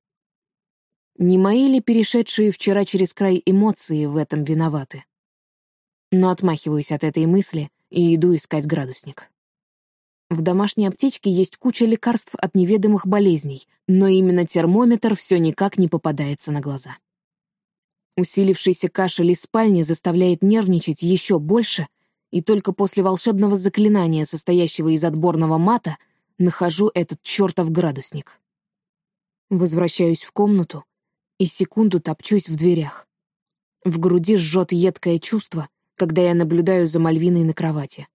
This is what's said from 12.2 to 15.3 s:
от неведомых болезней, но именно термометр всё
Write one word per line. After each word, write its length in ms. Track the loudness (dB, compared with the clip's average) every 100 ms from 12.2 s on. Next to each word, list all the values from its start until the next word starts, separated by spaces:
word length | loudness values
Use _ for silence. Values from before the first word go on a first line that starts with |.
| -4 -6
от 180 | -2
неведомых 520 | 0 2 2 2 0 0
болезней, 600 | 2 2 2 -4 -12 -18 _ 2
но 220 | 4 4
именно 380 | 4 4 2 0
термометр 720 | 0 2 4 4 2 0 0
всё 220 | 0